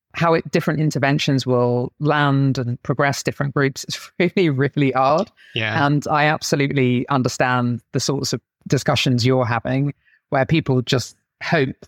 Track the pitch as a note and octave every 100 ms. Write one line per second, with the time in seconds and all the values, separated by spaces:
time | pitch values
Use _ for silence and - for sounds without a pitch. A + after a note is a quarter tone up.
0 | _ - E3+ E3 D3+ F3 E3 D3+ D#3 C#3+
1 | C#3 D3 - C3+ B2+ B2 A#2+ B2 B2 -
2 | D3 D3 C#3+ C#3 C#3 C3 A#2+ A#2+ - C#3
3 | C#3+ E3 - - C#3 D3 C#3 - - -
4 | - - F3 - E3+ C3 C#3 - C#3 B2
5 | C3 D#3 G#3+ _ - A#2 A2 D#3 C#3+ D3
6 | - D3+ D3+ D#3 - D3+ C#3+ C#3+ B2+ B2
7 | C3 C#3+ B2 - C3 B2+ A#2+ A#2+ - B2+
8 | - C#3 C3+ B2+ - _ - C#3+ - B2+
9 | C#3+ B2 B2 C3 A#2 A#2 B2+ C3 C#3+ -
10 | _ _ _ C#3 C3 D#3+ - B2+ A#2+ C3
11 | - - _ - - E3+ C3+ -